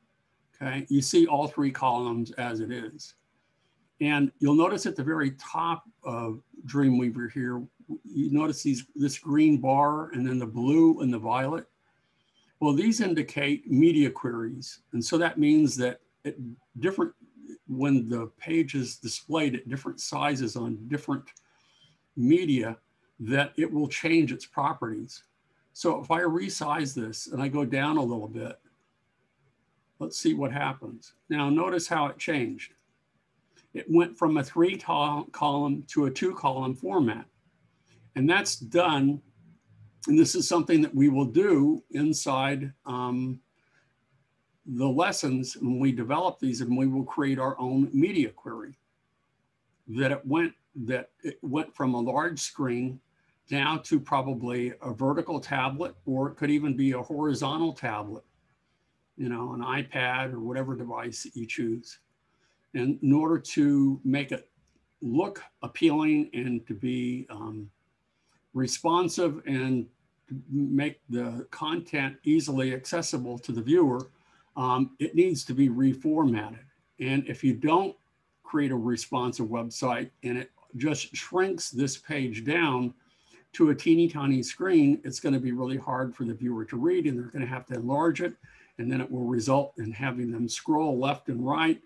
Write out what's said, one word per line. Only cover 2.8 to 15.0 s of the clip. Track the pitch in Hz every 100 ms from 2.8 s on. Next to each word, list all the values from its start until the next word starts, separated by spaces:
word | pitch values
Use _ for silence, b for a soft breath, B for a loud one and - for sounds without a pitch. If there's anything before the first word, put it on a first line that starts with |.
| 110 151 - _ _ _ _ _ _ _ _ -
And | 147 147 139 -
you'll | 143 147
notice | 180 190 202
at | -
the |
very | 139 160 139
top | 135 - 160 170 165 226 _
of | - 117 113 113 _ - 131
Dreamweaver | 143 139 123 123 113 117
here, | 139 123 123 120 _ - -
you | 107 135 151
notice | 147 156 147
these, | 147 123 131 147
this | 139 139
green | 156 147 156 143
bar | 131 139 147 151 156
and | 127 127
then | 127
the | 117
blue | 117 123 156 165 156
and | 131
the | 117
violet. | 113 123 135 165 - _ _ _ _ _ _ _ _ -
Well, | 151
these | 143 214 220
indicate | 196 160 143 - 143 147 -
media | 135 165 156 139
queries. | - 127 117 113 131 - - -
And | 117